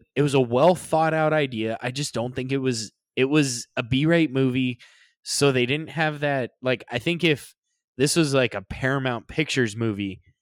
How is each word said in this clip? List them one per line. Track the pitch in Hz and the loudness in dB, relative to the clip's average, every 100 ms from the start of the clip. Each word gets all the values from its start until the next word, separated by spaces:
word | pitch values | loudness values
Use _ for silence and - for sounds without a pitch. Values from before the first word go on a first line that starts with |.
| _ - | _ -2
it | |
was | 147 | 2
a | 135 | 2
well | 123 120 160 175 | 2 4 4 4
thought | - 160 160 | 0 0 2
out | 156 156 | 2 0
idea. | 156 143 117 110 110 | 0 -2 -2 -4 -4
I | 123 | -6
just | 127 147 | -6 -6
don't | 120 120 127 | -4 -6 -6
think | 127 | -4
it | 135 | -2
was, | 131 113 104 _ _ - | 0 -2 -6 _ _ -2
it | 135 | 2
was | 151 139 120 - - | 4 2 -2 -8 -8
a | |
B-rate | 120 127 156 170 156 | -2 0 2 2 2
movie, | 131 135 127 127 120 - _ _ _ | 2 0 0 -2 -4 -14 _ _ _
so | - - 143 | -8 2 2
they | 127 123 | 4 2
didn't | 147 156 | -2 -4
have | 139 156 147 | -4 -2 -2
that. | 147 139 120 _ | -2 -2 -4 _
Like, | 127 127 - | -4 -4 -4
I | 120 | -4
think | 165 170 | -2 0
if | 170 139 - _ _ _ _ - | 2 0 -4 _ _ _ _ 0
this | 143 170 | 0 2
was, | 151 | 2
like, | 139 120 | 2 0
a | 101 | -2
Paramount | 95 - 131 139 131 120 - | -10 -4 -2 -2 -2 -6 -8
Pictures | - 156 - 117 107 | -4 -2 0 0 0
movie, | 113 101 101 92 _ _ | -4 -2 -6 -8 _ _